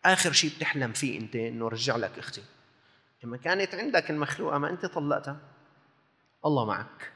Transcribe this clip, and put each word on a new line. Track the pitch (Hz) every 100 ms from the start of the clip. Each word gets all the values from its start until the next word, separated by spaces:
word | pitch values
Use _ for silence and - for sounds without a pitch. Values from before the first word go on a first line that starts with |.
| 180
آخر | 185 180
شيء | 139 156 -
بتحلم | 156 139 123
فيه | 107 139 104
أنت | 110 117
إنه | 117 117 117
رجع | 113 127 120
لك | 98 -
أختي. | - - - - _ _ _ _ _ _
لما | 120 123
كانت | 160 190 196 180
عندك | 262 190 156
المخلوقة | 151 147 - 160 147
ما | 147
أنت | 175 185
طلقتها. | - 147 143 - 147 - - - _ _ _ _ _ _ _ 151
الله | 143 110
معك. | 98 110 - -